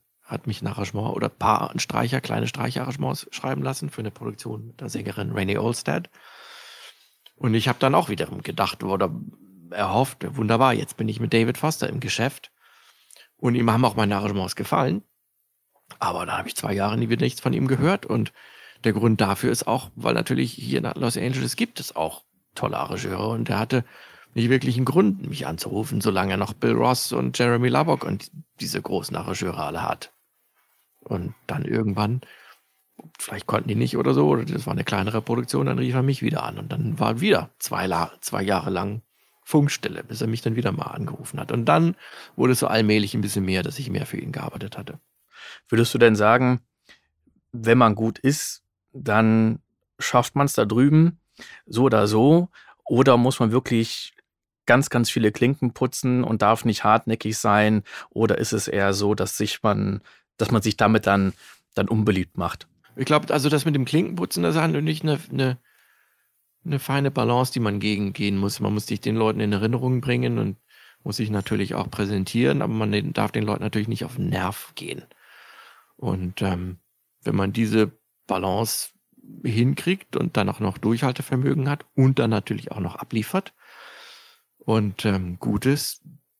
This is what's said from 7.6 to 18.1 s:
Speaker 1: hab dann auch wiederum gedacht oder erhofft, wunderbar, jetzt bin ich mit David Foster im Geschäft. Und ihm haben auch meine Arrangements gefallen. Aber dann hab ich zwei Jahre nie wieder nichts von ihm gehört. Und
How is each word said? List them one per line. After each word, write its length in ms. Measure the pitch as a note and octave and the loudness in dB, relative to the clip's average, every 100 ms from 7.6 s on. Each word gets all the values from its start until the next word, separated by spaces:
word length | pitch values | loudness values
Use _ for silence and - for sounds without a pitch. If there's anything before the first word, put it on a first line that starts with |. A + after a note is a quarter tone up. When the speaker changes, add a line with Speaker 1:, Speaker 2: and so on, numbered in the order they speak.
| A#2 | 2
Speaker 1:
hab 140 | A#2+ | 2
dann 160 | C3+ D#3 | 2 4
auch 120 | F3 | 2
wiederum 340 | G2 - - | -2 -6 -8
gedacht 420 | - - F#2+ - | -8 -4 -4 -4
oder 260 | F#2+ F#2+ F#2+ - - - - F#2 E2+ | -4 0 -2 -4 -12 -16 -20 -20 -12
erhofft, 540 | F2 F#2+ G#2 C3 - F2+ C#3 | -4 -2 0 0 -4 -8 -2
wunderbar, 380 | G#2+ A#2 C3 | 2 4 4
jetzt 220 | - - - | 2 -4 -6
bin 120 | A2 | -6
ich 100 | A2 | -4
mit 140 | A2+ | 0
David 260 | A#2 A2+ B2 | 2 2 0
Foster 300 | D3+ - - | -2 -2 -4
im 100 | - | -4
Geschäft. 540 | C3+ - B2 - - _ _ _ _ _ _ - - _ | -4 -2 -2 -4 -20 _ _ _ _ _ _ -20 -20 _
Und 200 | C3 A#2+ | -2 2
ihm 120 | A#2 | 2
haben 140 | A2 | 4
auch 120 | B2+ A#2 | 4 4
meine 200 | G#2 G2+ | 0 0
Arrangements 380 | G#2 G2+ F#2 | -2 -4 -4
gefallen. 480 | - - - C#3 F#3+ - _ _ _ _ _ _ _ - - | -6 -2 0 2 -2 -6 _ _ _ _ _ _ _ -20 -8
Aber 260 | F2+ F2 F2+ | -6 -4 -6
dann 100 | - | -6
hab 100 | - | -8
ich 80 | |
zwei 200 | - - | -8 -4
Jahre 240 | G2+ G2+ A2+ | -2 -2 0
nie 100 | A2+ | -2
wieder 160 | A#2 | 0
nichts 160 | B2 - | -2 -2
von 140 | B2+ | -4
ihm 120 | - C3 | -2 0
gehört. 380 | C3+ D#3 G3 | 0 0 0
Und 300 | - | -2